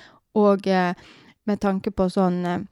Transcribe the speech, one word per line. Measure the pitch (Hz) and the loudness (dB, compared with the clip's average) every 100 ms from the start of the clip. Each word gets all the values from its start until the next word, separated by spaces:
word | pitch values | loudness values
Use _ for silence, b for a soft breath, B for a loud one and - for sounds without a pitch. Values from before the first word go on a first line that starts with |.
| b b _ | b b _
og, | 214 208 196 190 | 2 2 2 2
eh, | 185 180 185 b b b _ - | 0 0 -4 b b b _ -6
med | 202 | -2
tanke | 202 190 214 | -2 -2 -4
på | 196 185 | -2 -2
sånn, | 196 185 180 175 | 0 0 0 -4
eh, | 180 196 | -6 -8